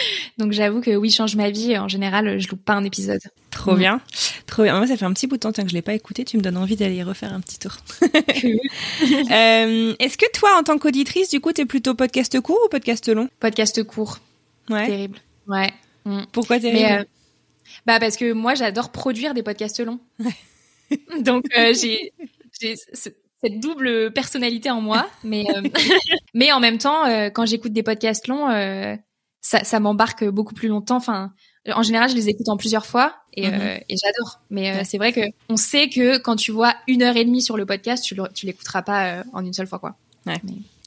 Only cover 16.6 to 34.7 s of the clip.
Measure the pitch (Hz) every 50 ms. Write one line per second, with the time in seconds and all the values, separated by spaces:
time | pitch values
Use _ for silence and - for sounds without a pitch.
16.6 | 220 233 233 220 214 214 202 202 202 - _ _ _ _ _ _ _ _ _ _
17.6 | _ - - - - 233 226 226 226 220 214 - 247 233 233 220 220 240 269 269
18.6 | 240 214 196 233 240 - - - - 262 240 214 254 302 277 240 220 214 208 208
19.6 | 214 214 214 - 240 226 240 247 - _ _ - 220 247 185 - - _ _ _
20.6 | _ _ _ _ _ - 294 - _ - 349 311 233 240 247 254 247 262 247 240
21.6 | 233 226 233 233 233 233 220 220 - - - - 330 240 _ _ _ 233 - -
22.6 | 226 220 226 214 - - - - - 214 - _ _ _ _ _ - 226 202 220
23.6 | 226 302 330 285 262 247 233 226 220 220 220 277 247 - - 269 247 240 233 226
24.6 | - 285 247 226 220 214 214 226 302 403 - - - 220 214 208 208 202 254 196
25.6 | 196 277 - - - 254 359 - - - 330 339 - _ - 226 254 294 285 262
26.6 | 240 233 226 226 233 277 302 320 311 262 226 214 208 208 208 233 233 220 220 226
27.6 | 226 233 208 226 220 226 220 220 - 220 214 220 - - 254 285 294 269 226 208
28.6 | 196 190 196 196 196 208 208 214 _ _ _ _ _ _ _ _ - - - 220
29.6 | - - - 220 208 208 208 202 220 233 - - 220 202 196 208 214 214 - -
30.6 | - 226 214 208 208 - 247 247 247 - 220 190 190 196 - _ _ _ _ _
31.6 | - - - - 226 220 226 226 240 262 262 240 214 208 214 208 220 226 208 202
32.6 | - 220 220 214 208 - - 240 254 311 - - _ _ - - 190 196 202 202
33.6 | 202 202 - - - - 185 190 - 202 208 - - - - - _ - 202 202
34.6 | 190 190